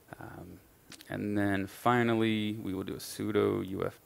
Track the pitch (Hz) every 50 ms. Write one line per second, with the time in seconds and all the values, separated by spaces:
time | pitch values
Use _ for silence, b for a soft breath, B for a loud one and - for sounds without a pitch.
0 | - - - - - 107 - - 90 90 90 92 - - - - _ - - -
1 | - - - 101 101 104 104 101 101 101 98 98 95 98 - - - 120 123 123
2 | 120 117 117 113 113 113 110 107 107 104 107 113 - 98 92 92 98 95 - -
3 | - - - - 104 104 104 104 101 101 101 101 98 92 95 95 92 101 - -
4 | -